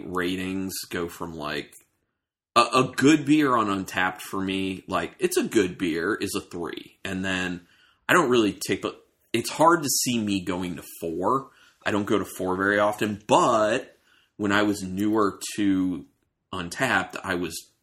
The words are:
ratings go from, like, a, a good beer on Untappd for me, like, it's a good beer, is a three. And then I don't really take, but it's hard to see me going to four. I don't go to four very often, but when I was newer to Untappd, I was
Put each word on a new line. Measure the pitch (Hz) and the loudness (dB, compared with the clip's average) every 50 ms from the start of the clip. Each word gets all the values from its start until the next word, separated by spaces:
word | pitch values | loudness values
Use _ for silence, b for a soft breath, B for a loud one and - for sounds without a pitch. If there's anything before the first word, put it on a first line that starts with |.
| - | -4
ratings | - 90 90 87 90 92 95 95 92 95 95 95 95 92 - - - | -6 -4 -2 -2 -2 -2 -4 -4 -6 -4 -4 -6 -6 -8 -10 -10 -8
go | - 92 85 | -6 -6 -6
from, | 82 - - 90 85 82 | -6 -8 -10 -10 -10 -8
like, | 80 73 76 76 73 - - - - - _ _ _ _ _ _ _ _ _ _ _ _ _ _ | -8 -8 -6 -6 -6 -8 -10 -16 -20 -20 _ _ _ _ _ _ _ _ _ _ _ _ _ _
a, | 120 | 4
a | 120 - - 127 127 - - | 4 6 4 2 2 2 0
good | - 131 143 160 151 139 | 4 6 6 6 6 4
beer | 135 151 156 147 135 123 | 4 4 4 4 4 4
on | 117 107 | 2 2
Untappd | 104 98 95 92 - - - 92 92 - - | 2 0 -2 -4 -4 -2 -2 -2 -2 -2 -6
for | - - - 98 | -10 -8 -6 -4
me, | 95 95 95 95 95 95 95 92 - | -4 -2 -2 -2 -2 -4 -6 -8 -6
like, | - 95 87 85 - - - | -4 -4 -2 -4 -4 -4 -2
it's | - 175 - | -2 0 0
a | 370 254 | -2 -2
good | - - 110 95 90 87 | 2 2 2 2 2 0
beer, | - 92 85 76 82 85 98 110 | -4 -2 -2 -2 -2 -2 -2 -2
is | - 101 95 90 | -2 -4 -6 -6
a | 95 | -6
three. | - - - 87 85 - - - - - - _ - | -8 -8 -10 -10 -8 -8 -10 -12 -14 -16 -16 _ -10
And | 98 95 92 95 | -8 -6 -4 -4
then | 95 95 92 92 90 90 85 b b b b b b b b b | -2 -2 -2 -2 -4 -6 -8 b b b b b b b b b
I | - 143 | 4 4
don't | 180 - 117 | 4 6 6
really | 123 120 107 101 - | 4 4 4 2 0
take, | - - - 95 90 | -2 -4 -4 -2 -2
but | - 101 - - _ _ _ _ _ _ | -4 -6 -8 -10 _ _ _ _ _ _
it's | - 113 113 - | -4 -4 -2 -4
hard | - - 156 165 175 170 147 | 0 4 6 6 6 4 2
to | 131 | 0
see | - - - 127 120 117 | -2 -2 0 0 0 0
me | 107 104 101 95 87 | 0 0 0 0 -2
going | 95 92 90 92 90 85 | -2 -4 -4 -4 -6 -6
to | 69 - - - - | -8 -12 -16 -12 -8
four. | 85 85 82 87 92 104 131 135 131 b b b b b b b - | -8 -6 -4 -2 0 0 0 0 -2 b b b b b b b -4
I | - | -2
don't | 104 101 101 | -2 0 0
go | 98 110 98 | 0 0 0
to | 87 | 0
four | - - - 92 92 92 | -4 -6 -4 -2 -2 0
very | 95 95 101 104 104 | 0 2 2 4 4
often, | 104 104 107 - 113 107 104 98 - | 4 2 2 0 -2 -2 -4 -6 0
but | - 127 170 175 - 151 - 107 107 117 135 - - b b b b b b b b b | 2 4 4 6 4 4 2 2 2 0 -2 -4 -8 b b b b b b b b b
when | - 104 101 | -4 0 2
I | 101 104 104 | 2 4 4
was | 104 101 98 95 | 2 0 -2 -6
newer | 92 92 95 104 107 107 110 104 98 92 - - - - | -6 -4 -2 0 2 2 2 2 0 -2 -6 -10 -8 -4
to | - 104 98 95 92 92 92 87 71 71 - _ _ _ _ _ _ _ _ - | 0 2 2 2 2 2 0 -2 -4 -8 -14 _ _ _ _ _ _ _ _ -8
Untappd, | 95 87 85 85 - 139 123 107 95 90 - - - - | -8 -8 -8 -4 -4 0 2 2 0 0 -2 -8 -8 -6
I | 98 92 | -4 -4
was | 87 90 82 82 - - _ _ _ | -2 -4 -6 -8 -12 -16 _ _ _